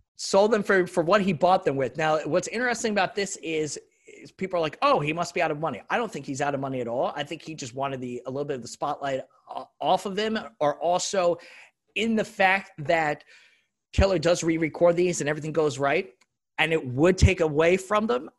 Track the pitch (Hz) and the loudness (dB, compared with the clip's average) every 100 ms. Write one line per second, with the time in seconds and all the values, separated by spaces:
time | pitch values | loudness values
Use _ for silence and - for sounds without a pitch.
0 | _ - - 196 208 220 196 190 175 - | _ -14 0 4 4 2 2 2 2 0
1 | 160 208 196 160 180 185 160 135 127 147 | 2 2 2 2 4 4 2 -2 -4 -2
2 | 156 156 151 170 170 214 247 233 226 202 | 0 0 0 -2 -2 -4 -4 -2 -2 0
3 | 180 - 190 - 165 156 151 - _ _ | -2 -2 -6 -8 -6 -4 -4 -6 _ _
4 | - - 139 _ 185 175 156 - 277 233 | -20 -20 -20 _ -4 -2 -2 0 2 2
5 | 147 165 170 180 165 151 156 104 - 202 | 0 -2 -4 -2 -2 -2 -4 -6 -4 -2
6 | 226 160 139 135 143 139 135 131 117 120 | -2 -8 -10 -4 -2 -2 -4 -6 -4 -2
7 | 180 - 143 160 - 156 131 123 139 135 | -2 -4 -8 -10 -12 -12 -12 -6 -6 -6
8 | 127 123 135 135 143 135 113 - 147 147 | -8 -10 -8 -8 -6 -6 -8 -8 -6 -4
9 | 139 131 - _ - 131 127 _ 139 180 | -4 -6 -8 _ -14 -14 -14 _ 0 0
10 | 208 190 220 220 143 _ 147 147 160 175 | 0 -4 -4 -4 -8 _ 0 0 0 0
11 | - 196 175 165 - - - _ _ - | 0 0 0 0 -8 -20 -20 _ _ -4
12 | 226 220 196 - 190 196 - - 147 165 | -2 0 -2 2 2 2 -4 -12 -2 0
13 | 156 151 - - _ _ _ _ _ - | 0 -4 -10 -20 _ _ _ _ _ 2
14 | 196 185 170 175 165 165 160 - 175 170 | 2 4 2 2 0 0 -2 4 4 4
15 | 180 165 143 151 156 156 151 127 139 160 | 0 0 -4 -4 -4 0 0 0 0 0
16 | 196 _ _ _ _ - 160 160 131 123 | -2 _ _ _ _ -2 0 0 -2 4
17 | 170 185 190 180 160 147 165 185 - 208 | 4 6 4 4 2 4 4 4 2 0
18 | 220 247 - | 0 -4 -4